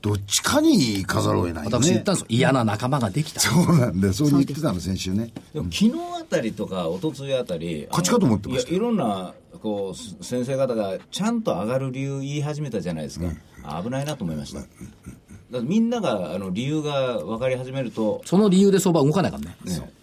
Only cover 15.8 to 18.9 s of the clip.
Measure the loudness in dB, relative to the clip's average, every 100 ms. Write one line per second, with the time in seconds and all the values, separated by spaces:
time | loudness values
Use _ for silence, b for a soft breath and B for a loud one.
15.8 | 2 0 -2 -2 -4 -6 -4 -4 -2 -2
16.8 | -2 -2 -2 -2 -6 -4 -2 -2 -6 -6
17.8 | -6 -2 -2 -2 0 4 6 8 8 6
18.8 | 4